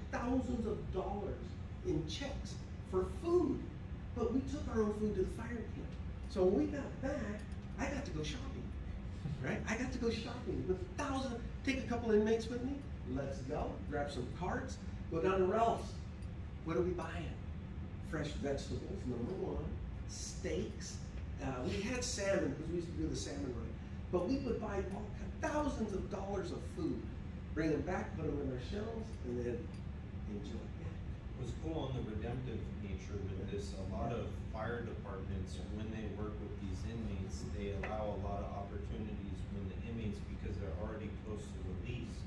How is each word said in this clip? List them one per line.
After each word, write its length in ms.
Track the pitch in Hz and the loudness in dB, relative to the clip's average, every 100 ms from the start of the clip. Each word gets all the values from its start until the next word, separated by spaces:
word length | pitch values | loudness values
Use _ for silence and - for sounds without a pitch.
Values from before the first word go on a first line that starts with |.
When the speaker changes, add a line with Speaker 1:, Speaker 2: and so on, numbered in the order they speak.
| - | -2
Speaker 1:
thousands 540 | 262 247 262 254 226 214 | 0 4 4 4 2 2
of 260 | 214 156 | 0 0
dollars 520 | 185 190 202 - - - - - - 180 | 0 0 0 -2 -2 -4 -6 -6 -2 2
in 200 | 151 151 | 2 2
checks 480 | - 277 - - - - - - | -2 -2 -2 -4 -4 -6 -6 0
for 160 | 185 185 - | 2 2 2
food. 360 | 330 349 294 - - - - - - 247 | 6 6 6 2 -2 -6 -6 -6 -4 0
But 180 | 233 | 4
we 60 | 262 269 | 4 2
took 160 | 285 - 226 | 0 2 4
our 60 | |
own 120 | 208 208 | 4 4
food 200 | 214 185 | 2 4
to 60 | |
the 100 | 180 | 2
fire 140 | - 233 | 0 -2
camp. 400 | 233 208 - - - - - - | -2 -4 -4 -4 -4 -4 -4 -2
So 120 | 190 | 6
when 220 | 185 233 302 | 8 8 6
we 60 | |
got 300 | 285 - - | 2 -2 -2
back, 380 | 269 294 208 208 - - - - | 0 0 0 -4 -4 -6 -6 -2
I 60 | 180 | 0
got 180 | 185 | 0
to 80 | - | -2
go 120 | 151 | -2
shopping, 400 | 151 - - - - - - - - - - - | -2 -2 -4 -4 -4 -4 -4 -4 -4 -4 -2 0
right? 160 | - 208 - | 0 0 0
I 80 | 220 | 0
got 140 | 262 | 0
to 80 | 240 | 2
go 100 | 226 | 2
shopping 560 | - - - - 151 - | 2 0 -2 -2 0 2
with 120 | 185 - - | 0 -2 -2
thousands, 420 | 277 269 254 240 - - | 0 2 0 0 -2 -2
take 140 | - 262 | 0 2
a 100 | - | 2
couple 240 | 214 220 | 2 6
inmates 360 | 208 214 226 240 | 8 8 6 2
with 160 | 247 | 0
me, 100 | 262 285 - - 127 127 | 0 -2 -4 -6 -2 0
let's 240 | - - | 0 -2
go, 300 | 131 147 - - - | -2 0 0 -2 -2
grab 180 | 147 143 | 0 0
some 180 | - 123 - | 0 -4 -2
carts, 380 | 185 247 - - - - - | 0 0 -2 -4 -4 -4 0
go 100 | 165 | 4
down 160 | 185 190 | 6 6
to 80 | 185 | 6
Ralph's. 460 | 220 233 - - - - - - - - - | 8 6 4 0 -4 -6 -4 -4 -4 -6 -4
What 140 | 160 175 | 0 2
are 40 | |
we 100 | 180 | 4
buying? 380 | 170 165 170 151 151 - - - - - - - | 2 -2 -2 -4 -4 -6 -4 -4 -4 -4 -4 -2
Fresh 200 | 156 151 - | 0 0 0
vegetables, 580 | 143 139 - 127 - - 127 | 0 0 0 -2 -2 -2 -2
number 280 | 117 - | 0 0
one, 300 | 185 - - - - - - - | 0 0 0 0 -2 -2 -4 -4
steaks. 880 | - - - 175 151 110 - - - - - - - | -4 -4 -2 0 0 0 -2 -6 -6 -4 -4 -4 -2
Uh, 180 | 135 131 | -2 0
we 160 | 131 196 | 0 2
had 220 | 220 247 | 2 0
salmon, 520 | - - 196 185 143 135 | 0 2 4 6 4 2
'cause 120 | 165 | 0
we 80 | 175 | 0
used 100 | - | 0
to 60 | |
do 140 | 147 156 | 0 0
the 80 | 131 | 0
salmon 380 | - 143 135 | -2 -2 -2
run. 160 | 117 - - - - - | -2 -4 -4 -6 -6 2
But 160 | 180 180 | 2 4
we 100 | 269 | 2
would 220 | 254 - | 2 0
buy 220 | 202 196 185 196 | 0 0 0 -2
all, 100 | - - - - | -4 -4 -4 0
thousands 520 | 311 302 285 - 208 | 2 4 2 2 2
of 160 | 185 - | 0 0
dollars 420 | 196 196 196 170 | -2 0 0 0
of 100 | - - - | -2 -4 0
food, 240 | 156 - - - - - - | 0 0 -2 -4 -4 -6 -2
bring 160 | 151 160 | 2 4
them 120 | 135 | 4
back, 340 | 131 196 - 156 | 4 0 0 0
put 80 | 151 | 0
them 160 | 139 | 2
in 100 | 131 | 0
our 120 | 123 - | 0 -2
shells, 340 | 202 226 226 - - 123 | -2 -2 -2 -4 -4 -2
and 200 | 120 120 | 0 0
then 220 | 117 - - - - - 101 107 | 0 -2 -6 -6 -6 -6 -4 -4
enjoy. 260 | 101 - - - - - - - - - - | -4 -4 -4 -4 -4 -4 -4 -4 -4 -4 -4
Speaker 2:
What's 140 | 127 - | -4 -2
cool 220 | 156 160 | 0 0
on 100 | 131 | 0
the 80 | 131 113 107 | 0 0 0
redemptive 420 | 120 127 - - - 101 | 0 0 0 -2 -2 -2
nature 380 | 101 95 - 101 190 | -2 -2 -2 -2 0
with 220 | - - | -2 0
this, 220 | 101 - - | -2 -2 -2
a 160 | - | -2
lot 180 | - 127 | 0 2
of 140 | 117 101 - - | 2 0 -2 -2
fire 280 | 110 113 117 | -2 0 0
departments, 800 | - - 101 95 98 98 92 - - 104 | -2 -4 -4 -4 -2 -2 -2 -2 -2 -2
when 160 | - | -2
they 160 | 110 107 101 | -2 -2 -2
work 160 | 101 - | -2 -2
with 140 | 98 - 101 | -4 -4 -2
these 160 | 95 110 | -2 -2
inmates, 540 | 117 104 101 - - 117 | -2 0 0 -2 -2 -2
they 220 | 104 101 98 | -2 0 0
allow 380 | 98 107 107 95 | 0 0 0 0
a 40 | 101 | 0
lot 140 | 98 | 0
of 80 | 95 101 92 | -2 -2 -4
opportunities 720 | 101 98 101 104 101 98 - - | -4 -2 -2 -2 -4 -4 -4 -2
when 160 | 101 95 | -2 -2
the 80 | - 113 | -2 -2
inmates, 320 | 117 107 101 - | 0 0 -2 -2
because 240 | 101 - 92 | -2 -2 -2
they're 220 | 87 82 | 0 -2
already 300 | 107 107 101 - - | -2 -2 -4 -4 -4
close 160 | - | -4
to 160 | - - - - | -4 -4 -2 -2
release, 380 | - 127 110 - | -2 -2 -2 -4